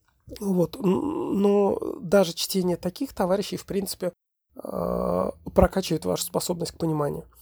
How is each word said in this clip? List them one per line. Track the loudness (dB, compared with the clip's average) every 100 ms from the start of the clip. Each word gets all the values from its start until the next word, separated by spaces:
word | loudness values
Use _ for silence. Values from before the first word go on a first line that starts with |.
| _ _ -18 -6
Вот. | 0 2 2 0
Н-, |
но | 0 2 0 -2 -2 2 4 4 4 0 -4 -6
даже | 2 4 4
чтение | 0 -2 0 0 0
таких | -4 -6 -8
товарищей, | -2 0 0 -2 -6
в | -6
принципе, | -4 -4 -4 -6 -8 _ _ _ -14
э, | -8 -4 -2 0 0 0 0 -4 -2
прокачивает | 4 4 4 -2 -2 -2
вашу | -2
способность | -2 -4 -2 -4 -6
к | -4
пониманию. | -2 0 -2 -4 -10 -20